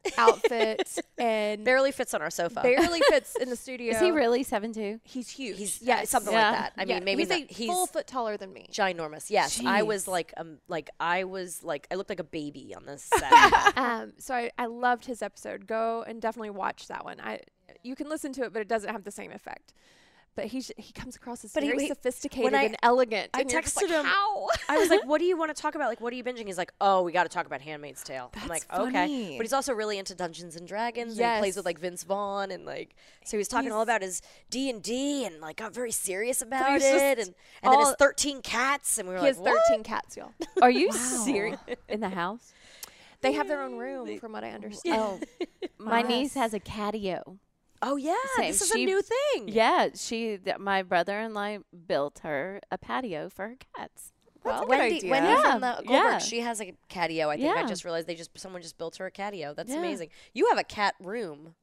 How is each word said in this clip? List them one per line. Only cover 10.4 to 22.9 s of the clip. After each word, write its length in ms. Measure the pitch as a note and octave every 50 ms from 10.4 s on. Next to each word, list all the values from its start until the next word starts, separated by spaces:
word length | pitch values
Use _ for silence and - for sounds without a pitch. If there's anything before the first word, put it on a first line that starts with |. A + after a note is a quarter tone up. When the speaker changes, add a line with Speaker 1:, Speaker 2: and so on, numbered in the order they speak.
| E3 E3 D#3 - _
Speaker 2:
like, 220 | - F3 D#3+ D3 - - _
I 240 | D#3+ E3 F3 F#3 F#3+
was 380 | F#3 F#3+ F#3+ F3+ F3+ E3+ - -
like, 240 | E3 D3+ C#3 - _
I 40 | -
looked 140 | F#3 G3 -
like 100 | G#3 F3
a 40 | E3+
baby 500 | - - D#3+ D3 D3 C#3+ C#3+ B2+ G2+ F#2
on 100 | - -
this 160 | - C#3+ - -
Speaker 1:
<laughs> 120 | - A4+
Speaker 2:
set. 640 | G#4+ - - A#4+ A#4 A4 G4 - - - G#4 -
Speaker 1:
Um, 360 | B3+ C4 A#3+ A#3 A3 A3 G#3+ -
so 160 | _ - - C4
I, 160 | B3 A#3 A#3 -
I 80 | - B3
loved 400 | A3+ A#3 A#3+ B3 B3 B3 A3+ -
his 160 | C4 B3 -
episode. 460 | G#3+ G3+ _ - - A3 G3 G3 G3
Go 360 | - A3 A3 A3+ A3+ A3+ A#3 -
and 120 | - A3+ A3+
definitely 300 | A3+ A3 A3 A#3+ A3 G#3
watch 380 | G3+ G3 F#3 - - - -
that 180 | - - - -
one. 140 | - - -
I, 200 | - - G#2+ - - - _ _ _ _ - - -
you 120 | A#3+ C4
can 140 | - D4 D4
listen 240 | D#4 D#4 - C#4+ C4
to 100 | C4+ B3
it, 80 | G#3 F3+
but 80 | A3 G#3+
it 40 |
doesn't 220 | F#3+ A#3 A3 G3+ G#3
have 120 | G#3+ A3 F#3
the 80 | G3+
same 200 | - - G3+ E3+
effect. 420 | - - _ - - - _ _ _ _ _ _ _ _ _ _ _ _ _ _ _
But 120 | - -
he 160 | G#3+ A#3 C4
sh-, 100 | A#3+ - -
he 160 | - G#3 - _
comes 240 | - - C4 -
across 260 | - - B3 A#3 - -
as 80 | G#3
Speaker 2:
But 100 | - D#4 C#4+
he, 60 | C#4+
Speaker 1:
very 100 | B3+ C#4+
Speaker 2:
he, 60 | C#4 -
Speaker 1:
sophisticated 560 | C#4+ - - B3 C4 - - C#4 - C4 A#3
Speaker 2:
when 100 | B3+ C4+
I, 80 | C#4 C4+
Speaker 1:
and 140 | G#3+ A3 -
elegant. 500 | - A#3